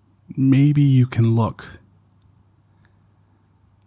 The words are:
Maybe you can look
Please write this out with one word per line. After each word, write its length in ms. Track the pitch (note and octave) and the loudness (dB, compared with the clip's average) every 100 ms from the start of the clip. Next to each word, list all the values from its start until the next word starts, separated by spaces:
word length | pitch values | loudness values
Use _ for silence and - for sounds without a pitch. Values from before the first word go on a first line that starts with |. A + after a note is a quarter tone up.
| _ _ - - | _ _ -14 -4
Maybe 460 | C3+ C3 D3 D3 | 0 2 2 2
you 260 | C#3+ C3 B2 | 2 2 0
can 280 | - A#2 A2+ | 0 -2 0
look 440 | A2 - - - _ _ _ _ _ _ _ _ _ _ _ _ _ _ _ _ _ _ _ _ | -4 -8 -20 -20 _ _ _ _ _ _ _ _ _ _ _ _ _ _ _ _ _ _ _ _